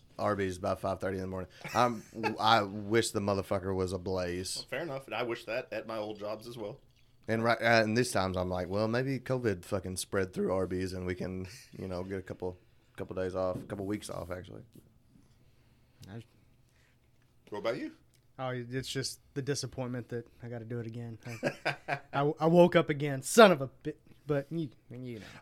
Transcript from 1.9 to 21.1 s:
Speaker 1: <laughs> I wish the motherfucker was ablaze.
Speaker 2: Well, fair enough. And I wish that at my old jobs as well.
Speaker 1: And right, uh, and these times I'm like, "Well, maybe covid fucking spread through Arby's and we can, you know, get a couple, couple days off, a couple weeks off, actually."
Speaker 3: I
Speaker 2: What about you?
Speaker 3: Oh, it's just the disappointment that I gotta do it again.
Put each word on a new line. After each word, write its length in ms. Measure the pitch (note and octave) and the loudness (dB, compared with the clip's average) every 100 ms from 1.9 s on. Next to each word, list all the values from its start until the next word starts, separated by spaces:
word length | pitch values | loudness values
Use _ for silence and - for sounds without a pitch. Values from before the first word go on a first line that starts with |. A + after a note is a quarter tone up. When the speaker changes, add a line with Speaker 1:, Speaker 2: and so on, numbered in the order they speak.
| A2 - - | 0 -8 -6
Speaker 1:
<laughs> 180 | A2 G#2+ | -4 2
I 220 | A2+ A2+ | 6 6
wish 480 | G2+ G#2 G2+ A2+ G#2+ | 4 -4 2 2 2
the 80 | G#2+ | 0
motherfucker 520 | G2+ G2 F#2+ G2+ F#2 F#2 | 2 0 0 -2 0 0
was 180 | F2+ | 0
ablaze. 640 | F#2 F2+ F#2 F2+ F2+ F#2 - | -2 -2 -2 -2 -4 -6 -8
Speaker 2:
Well, 80 | - | -8
fair 120 | B2+ | -8
enough. 240 | E3 C3+ C3 | -6 -8 -6
And 100 | A2 | -4
I 80 | |
wish 220 | B2 A#2 - | -2 -4 -4
that 220 | A#2+ - | -6 -4
at 160 | G#2+ A2 | -6 -6
my 100 | A2 | -6
old 220 | G#2+ G#2 | -6 -6
jobs 280 | G#2 G#2+ A#2 | -6 -8 -10
as 100 | A#2 | -10
well. 220 | G#2+ C3 - _ - - - | -10 -10 -18 _ -20 -14 -2
Speaker 1:
And 140 | A2+ | 2
right, 140 | A#2 A#2 | 2 4
uh, 220 | A#2 A#2 | 6 6
and 140 | A2 A2+ | 6 4
these 140 | B2 | 2
times 260 | G2+ F#2+ F#2 | 2 2 0
I'm 120 | F2+ | 0
like, 200 | F2+ F2 | -2 -2
"Well, 180 | G2 A2 | 0 0
maybe 320 | A#2+ C3 C3 | 0 -2 -2
covid 460 | - C3 A#2+ F2+ - | -2 0 0 0 -2
fucking 320 | G2 F#2 F#2 | -4 -4 -6
spread 360 | - G2+ F#2 | -2 0 0
through 200 | F#2 G#2 | -2 0
Arby's 400 | F#2 F2+ F#2 F#2 | 0 0 -2 -2
and 120 | F#2 F2+ | -4 -4
we 80 | F2+ | -4
can, 320 | F#2 F#2 F#2 - - F#2 | -4 -6 -8 -12 -18 -12
you 100 | F#2+ | -6
know, 160 | F2+ | -6
get 160 | F#2+ G2 | -6 -8
a 20 | |
couple, 360 | - F2 F2+ F2+ - - _ - | -8 -8 -8 -8 -16 -20 _ -12
couple 180 | F#2 F#2 | -8 -4
days 200 | F#2 F#2 | -2 0
off, 220 | F#2 F2+ | -2 -2
a 20 | |
couple 260 | - G2+ G2 | -6 -6 -4
weeks 240 | G#2 - | -6 -6
off, 220 | F2+ F2 | -10 -8
actually." 300 | F2+ F#2+ G#1+ - - - _ _ - - _ - - _ _ _ _ F#2 | -10 -12 -16 -20 -20 -20 _ _ -20 -20 _ -20 -20 _ _ _ _ -16
Speaker 3:
I 120 | A2 - _ _ _ _ _ _ _ _ _ _ _ - | -14 -16 _ _ _ _ _ _ _ _ _ _ _ -12
Speaker 2:
What 100 | G#2 | -4
about 180 | A2+ C3+ | -2 -4
you? 140 | D4+ - _ _ _ - | -6 -12 _ _ _ -8
Speaker 3:
Oh, 100 | C3 | -6
it's 380 | B2 A#2+ C3 B2 | -6 -6 -6 -6
just 320 | C3+ B2 - - | -6 -6 -8 -10
the 80 | D3 | -6
disappointment 680 | C3 C#3 B2 - B2 B2 A#2 | -4 -4 -6 -6 -6 -6 -6
that 180 | A#2+ A#2 - | -8 -8 -14
I 40 | A#2 | -10
gotta 160 | A#2+ A2+ | -10 -6
do 140 | A#2+ | -6
it 60 | A2+ | -6
again. 300 | A#2 A#2 | -8 -10